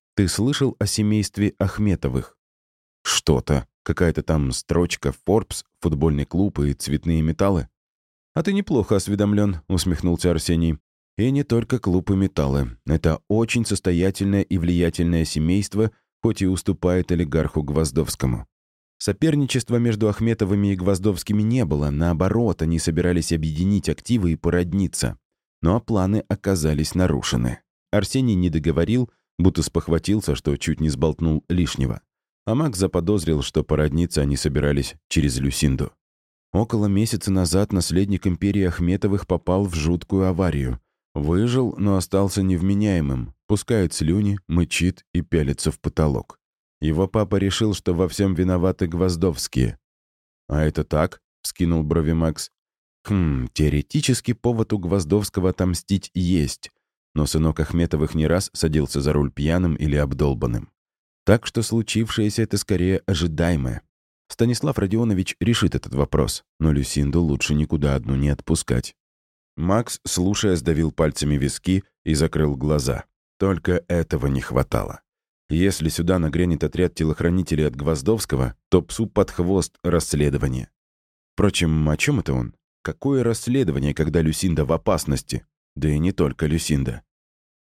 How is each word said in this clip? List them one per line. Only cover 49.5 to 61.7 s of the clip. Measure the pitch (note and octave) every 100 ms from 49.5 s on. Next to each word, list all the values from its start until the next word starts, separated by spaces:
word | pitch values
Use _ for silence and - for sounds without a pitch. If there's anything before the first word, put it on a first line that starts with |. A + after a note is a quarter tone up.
| B1+ A#1 - _ _ _ _ _ _ -
«А | D2
это | D#2 D#2
так?» — | C#2+ D2+ D#2+ - _ _
вскинул | - - E2+ E2
брови | D2+ E2 D#2
Макс. | D#2+ D#2+ D#2 - _ _ _ _ _ -
«Хм, | G2+ E2 C2 B1
теоретически | - D2+ D2 - D3 C#3 A#2+ -
повод | A#2 A#2+ A2+ A2
у | G#2
Гвоздовского | F2 G2 D#2 G#2 G#2 - F#2
отомстить | - F#2 E2+ - G2 -
есть. | F#2 F2 F2+ C#2+ - - _ _ _ _ D2+
Но | D2
сынок | D#2+ D#2+ D2+
Ахметовых | D2+ E2+ E2+ D2+ D2+
не | D#2+ D#2
раз | F2 -
садился | - D#2+ D2+ C#2 D2
за | C#2
руль | D2 C#2+
пьяным | - D2 F2 F2+ C#2
или | D2+ C#2+
обдолбанным. | C#2+ C2+ D2 A#1+ B1 A#1 - _ _ _ _ _ -
Так | A2+ -
что | A#2
случившееся — | A2+